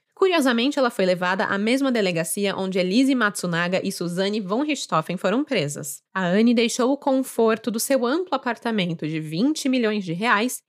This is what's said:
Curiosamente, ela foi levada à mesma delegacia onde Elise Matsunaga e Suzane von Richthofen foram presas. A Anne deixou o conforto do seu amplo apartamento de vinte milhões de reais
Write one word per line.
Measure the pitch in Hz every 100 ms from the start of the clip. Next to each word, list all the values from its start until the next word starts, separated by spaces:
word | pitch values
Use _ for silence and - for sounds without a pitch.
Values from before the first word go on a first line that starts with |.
| _
Curiosamente, | - 381 330 262 233 262 285
ela | 240
foi | - 185
levada | 180 180 190 208
à | 196
mesma | 214 269 269
delegacia | 233 190 165 165 208 196 185
onde | 190 190
Elise | 180 220 269 262
Matsunaga | 208 - 180 165 175 185
e | 190
Suzane | - 175 175 196 214
von | 180 220
Richthofen | 302 269 - 165 156 175
foram | 190 233
presas. | 302 220 147 143 151 - _
A | 190 180
Anne | 196 233 240
deixou | 233 - 247
o | 277
conforto | 285 262 254 - 226 220 202
do | 220
seu | - 269 233
amplo | 320 359
apartamento | 262 262 220 240 220 175 165 156
de | 160
vinte | 156 160 269 311 269
milhões | 254 214 214
de | 185
reais | 170 233 208 247 -